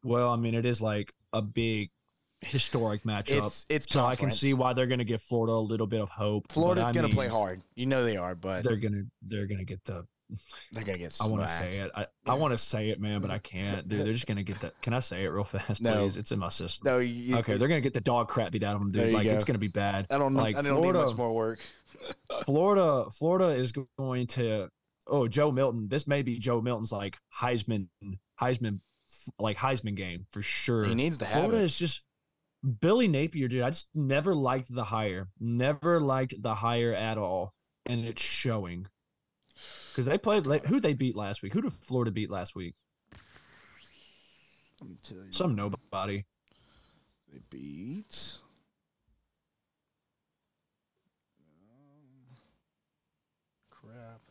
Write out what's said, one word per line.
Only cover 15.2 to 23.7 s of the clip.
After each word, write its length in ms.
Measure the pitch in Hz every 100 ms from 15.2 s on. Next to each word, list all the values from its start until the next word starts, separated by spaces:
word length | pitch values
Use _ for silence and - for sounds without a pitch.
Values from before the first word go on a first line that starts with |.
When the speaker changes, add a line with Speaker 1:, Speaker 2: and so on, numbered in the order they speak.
Speaker 1:
it 60 | 95
real 160 | 85
fast, 360 | 101 101 - 101
Speaker 2:
No. 200 | 117 107
Speaker 1:
please? 160 | 101 95
It's 160 | 104
in 80 | 107
my 80 | 85
system. 360 | - 87 - 139
Speaker 2:
No, 60 | 127
you, 380 | 123 120 120 123
Speaker 1:
Okay, 160 | 110
Speaker 2:
it 60 | 101
Speaker 1:
they're 100 | 131
gonna 120 | 160
get 140 | 131
the 60 | 120
dog 260 | 110 120 113
crap 240 | - 104
beat 140 | 104
out 100 | 101
of 60 | 104
them, 100 | 101
dude. 120 | 98
Speaker 2:
There 60 | 113
you 40 | 113
Speaker 1:
Like, 100 | 107
Speaker 2:
go. 60 |
Speaker 1:
it's 100 | 107
gonna 160 | 107 117
be 80 | 104
bad. 400 | 104 101 98 98
Speaker 2:
I 80 | 139
don't, 160 | 139
Speaker 1:
Like, 220 | 135 110 107
Speaker 2:
I 60 |
don't 120 | 143
need 60 | 139
Speaker 1:
Florida, 240 | 175 180 143
Speaker 2:
much 100 | 113
more 160 | 120
work. 280 | 113 110 113 - - _ -
<laughs> 440 | - - _ -
Speaker 1:
Florida, 600 | - 143 185 202 175 139 107
Florida 380 | - 156 185 185
is 220 | 135 127